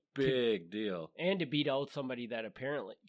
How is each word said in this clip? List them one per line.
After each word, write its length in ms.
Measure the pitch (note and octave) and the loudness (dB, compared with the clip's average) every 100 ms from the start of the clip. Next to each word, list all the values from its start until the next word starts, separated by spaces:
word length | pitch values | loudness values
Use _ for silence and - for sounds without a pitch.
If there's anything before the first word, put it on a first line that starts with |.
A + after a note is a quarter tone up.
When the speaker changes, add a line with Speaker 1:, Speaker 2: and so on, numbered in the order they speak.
| _ - | _ 0
Speaker 1:
to 60 | |
Speaker 2:
big 480 | C3+ B2+ A#2 G#2 E2+ | 2 4 4 2 0
deal. 380 | G#2 G#2+ F2+ D#2+ - | -4 -2 -2 -4 -2
Speaker 1:
and 220 | E3+ G3 | 0 0
to 80 | D3+ | 2
beat 220 | D3 D3 | 2 2
out 240 | C3+ C#3+ | 2 0
somebody 340 | D3 C3 B2 A#2 | -4 -4 -4 -4
that 160 | A2+ | -4
apparently 520 | A2 - C3 C#3+ F#2+ - | -6 -6 -4 -2 -4 -10